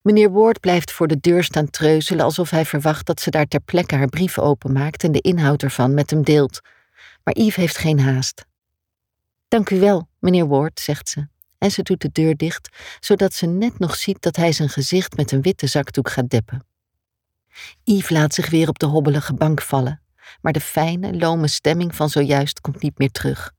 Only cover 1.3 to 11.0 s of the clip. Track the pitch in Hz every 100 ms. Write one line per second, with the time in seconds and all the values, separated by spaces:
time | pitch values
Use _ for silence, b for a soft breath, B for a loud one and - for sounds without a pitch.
1.3 | 175 175 - 147 - 156 156 151 170 156
2.3 | 156 170 160 160 151 151 151 - 165 -
3.3 | 151 147 147 - 180 175 139 135 156 185
4.3 | - 147 143 135 135 147 - 170 143 -
5.3 | 180 147 143 139 - 127 143 143 156 143
6.3 | 151 139 - b b b b b b -
7.3 | - 220 - 170 - 156 151 135 131 131
8.3 | - - _ _ _ _ _ _ _ _
9.3 | _ _ 233 202 190 196 196 147 _ 180
10.3 | 180 165 139 156 - - 147